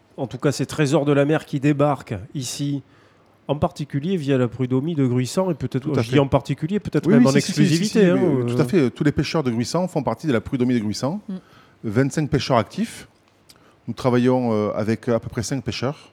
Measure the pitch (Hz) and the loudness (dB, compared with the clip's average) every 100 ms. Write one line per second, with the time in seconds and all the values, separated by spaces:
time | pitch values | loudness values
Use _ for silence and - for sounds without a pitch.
0 | _ - 120 123 151 127 135 - 147 156 | _ -10 -8 -2 -2 -2 -4 0 2 2
1 | 143 139 143 156 - 143 139 143 147 135 | 4 2 4 0 -2 -2 0 2 2 0
2 | - 104 107 151 - - 143 143 - _ | -4 -10 -8 -10 -10 -6 -4 -4 -8 _
3 | _ _ _ _ - 147 165 - 151 143 | _ _ _ _ -6 -2 -2 -4 -6 -4
4 | 151 190 139 135 123 - 127 127 151 160 | -2 -2 2 2 2 0 0 0 0 0
5 | 131 123 127 - 190 156 127 135 147 143 | 2 2 0 0 -2 -2 -4 -4 -2 0
6 | 113 135 139 135 - 139 156 202 - 156 | 0 -2 0 -2 -2 -4 -4 -4 -2 -2
7 | 147 220 247 139 - 165 151 165 208 226 | 4 6 6 4 2 2 2 2 2 4
8 | 190 180 226 135 120 120 127 170 127 - | 4 4 2 0 0 0 2 2 2 2
9 | 151 139 143 170 135 113 117 147 180 160 | 0 0 -2 -2 -2 -2 -2 -2 -2 -2
10 | 123 113 160 113 - 135 123 123 104 98 | -2 -2 0 0 0 0 2 2 0 -4
11 | 127 202 - 185 - - _ _ 113 104 | -4 -6 -8 -12 -14 -20 _ _ -2 0
12 | 139 - 147 139 - 127 104 - 226 - | 2 0 -2 -2 2 2 2 -4 -6 -8
13 | - _ _ _ _ - _ _ - 113 | -20 _ _ _ _ -20 _ _ -12 -4
14 | 131 123 123 127 120 110 104 - 104 110 | 0 2 4 2 2 0 0 -2 -2 -2
15 | - 113 - - 107 135 120 104 120 147 | 0 -2 -2 -6 -4 -4 -6 -6 -6 -6
16 | - | -14